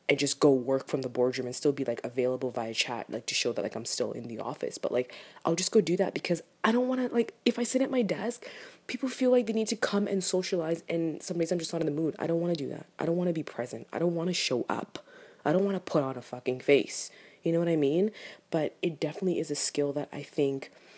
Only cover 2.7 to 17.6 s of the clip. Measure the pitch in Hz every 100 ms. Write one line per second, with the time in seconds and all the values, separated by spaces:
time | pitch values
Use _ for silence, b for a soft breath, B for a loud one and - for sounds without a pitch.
2.7 | 110 - 117 - 120 - - 123 110 110
3.7 | 113 113 - 110 120 120 110 107 123 -
4.7 | - - 120 127 B B B - 170 -
5.7 | 226 160 175 185 147 - 170 - _ -
6.7 | 233 254 254 247 233 233 - - 233 240
7.7 | 262 269 262 202 156 208 - B B B
8.7 | B - 247 262 - 254 247 214 220 214
9.7 | 208 - 202 208 196 180 185 185 185 160
10.7 | 165 - 165 165 151 - 170 165 175 160
11.7 | 165 160 147 160 - 156 165 175 165 131
12.7 | - - - 156 170 180 160 151 - 120
13.7 | 113 117 - 175 170 175 175 - 123 -
14.7 | - - - B B B B 139 175 202
15.7 | 190 - 160 135 127 - 123 - 127 135
16.7 | 139 - - - B B B 165 165